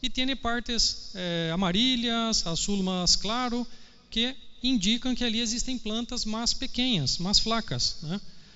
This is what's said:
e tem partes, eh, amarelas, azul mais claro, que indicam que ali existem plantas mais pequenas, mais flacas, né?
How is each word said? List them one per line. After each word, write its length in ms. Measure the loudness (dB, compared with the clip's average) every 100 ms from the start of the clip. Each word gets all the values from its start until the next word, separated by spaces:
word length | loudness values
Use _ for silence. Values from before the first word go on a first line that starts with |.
e 80 | -4
tem 240 | 0 0
partes, 800 | 0 -2 -2 -2 0 0 0 -8
eh, 360 | -6 -2 0 0
amarelas, 920 | 2 2 4 4 2 0 0 0 0
azul 380 | 0 -2 0 0
mais 320 | 0 2 2
claro, 500 | 2 2 0 0 -2 -4 -10 -18 -20 -6
que 240 | -2 -2 -4 -12 -4
indicam 500 | 0 2 4 2 2
que 80 | 0
ali 160 | 0 0
existem 400 | 0 -2 -2 -2
plantas 460 | -2 -4 -4 -4
mais 280 | -2 -2 0
pequenas, 680 | 0 -2 0 2 2 0 0
mais 200 | 4 4
flacas, 600 | 4 0 0 -2 -2 -2
né? 180 | -6 -6 -8 -14 -18